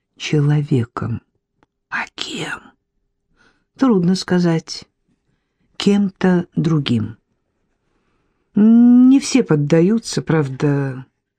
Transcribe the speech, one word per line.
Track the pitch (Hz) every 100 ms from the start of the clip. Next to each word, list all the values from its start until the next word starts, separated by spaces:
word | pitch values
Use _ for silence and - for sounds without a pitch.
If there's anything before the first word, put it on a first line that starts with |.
| _ -
человеком. | - 151 143 151 147 131 113 - 110 113 _ _ _ _ _ _ -
А | - - -
кем? | - 220 - - _ _ _ _ _ _ _ _ _ _ _ -
Трудно | 262 196 175 190
сказать. | - 180 175 165 - - - _ _ _ _ _ _ _ _ -
Кем-то | 196 202 196 - 185 180 175 -
другим. | 156 156 127 117 107 113 _ _ _ _ _ _ _ _ _ _ _ _ _ 202
Не | 214 233 240 247 254 269
все | - 254
поддаются, | - 151 147 165 175 226 - 147
правда. | - 160 139 131 147 139 135 127 127 _ _